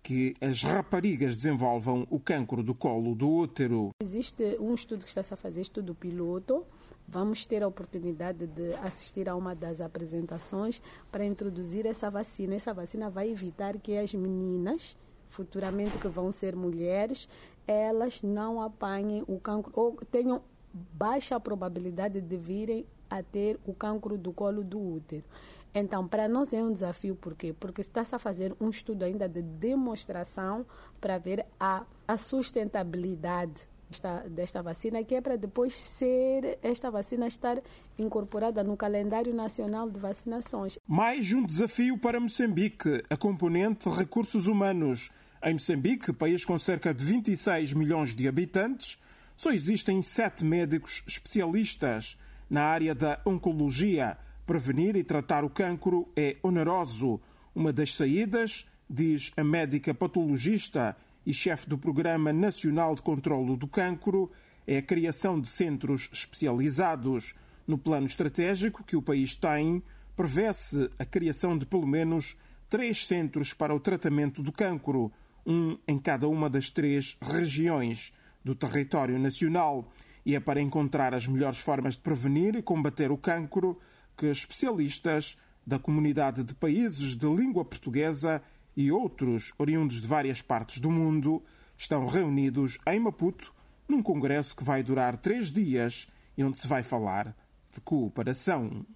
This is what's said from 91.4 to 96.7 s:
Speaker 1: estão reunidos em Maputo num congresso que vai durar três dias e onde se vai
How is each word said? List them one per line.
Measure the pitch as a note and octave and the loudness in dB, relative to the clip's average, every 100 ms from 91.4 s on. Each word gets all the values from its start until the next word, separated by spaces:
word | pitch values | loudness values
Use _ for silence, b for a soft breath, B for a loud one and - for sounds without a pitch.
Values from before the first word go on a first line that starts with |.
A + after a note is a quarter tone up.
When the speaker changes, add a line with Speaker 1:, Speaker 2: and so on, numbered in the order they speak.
| b b b - | b b b -10
Speaker 1:
estão | - D3+ B2+ | -2 0 2
reunidos | E3 E3 C#3 C3+ B2+ C3+ - - | 2 2 2 2 2 0 0 0
em | G3+ | 2
Maputo | A3+ - E3 - - b b b - | 0 0 -2 -2 -16 b b b 0
num | C#4 | 2
congresso | G#3+ D3+ C3+ C#3+ C#3+ - | 2 2 2 0 -2 -4
que | |
vai | C#3 C3+ | 0 0
durar | B2 C3+ B2 B2 | 2 2 2 0
três | - A#3+ F#3+ | 0 0 0
dias | D#3+ F3+ B2+ A#2+ - - b b - | 2 2 2 2 -2 -10 b b 0
e | |
onde | C3+ C3 | 0 0
se | |
vai | B2 | 0